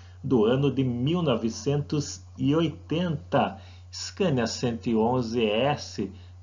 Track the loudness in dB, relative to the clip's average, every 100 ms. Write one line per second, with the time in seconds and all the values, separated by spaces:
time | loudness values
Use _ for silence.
0 | -20 -12 2 4 6 4 2 2 0 0
1 | 0 0 2 2 0 -2 -2 -2 0 -4
2 | -4 -8 -14 -2 2 2 2 -2 -4 -2
3 | -2 -4 -2 0 0 -4 -16 -20 -18 -14
4 | -12 -2 2 2 0 -2 -2 -2 0 2
5 | 4 2 0 0 2 4 2 0 -4 -6
6 | -6 -8 -18 -8